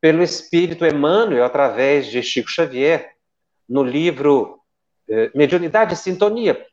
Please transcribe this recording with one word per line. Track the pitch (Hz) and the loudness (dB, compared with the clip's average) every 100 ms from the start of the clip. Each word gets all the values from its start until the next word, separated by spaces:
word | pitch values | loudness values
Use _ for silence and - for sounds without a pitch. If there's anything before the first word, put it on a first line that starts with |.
pelo | 160 160 | 4 4
espírito | 175 - - 170 175 160 165 | 2 -2 -2 0 0 0 0
Emmanuel, | 147 147 196 226 135 | 2 2 2 2 0
através | 123 143 139 110 135 143 127 | 0 2 0 0 0 0 0
de | 117 | -6
Chico | 113 - 113 | -4 -6 -6
Xavier, | - 160 127 139 160 - _ _ _ _ _ _ | -4 -4 0 0 0 -4 _ _ _ _ _ _
no | 127 | -2
livro, | 131 139 170 135 143 139 104 - _ _ _ _ - | -2 0 -2 0 2 2 0 -10 _ _ _ _ -6
eh, | 110 113 | -2 -2
Mediunidade | 135 143 175 170 208 220 | 2 2 2 0 0 0
e | - | -2
Sintonia | - 185 208 226 220 - - | -6 -2 -2 0 -2 -2 -6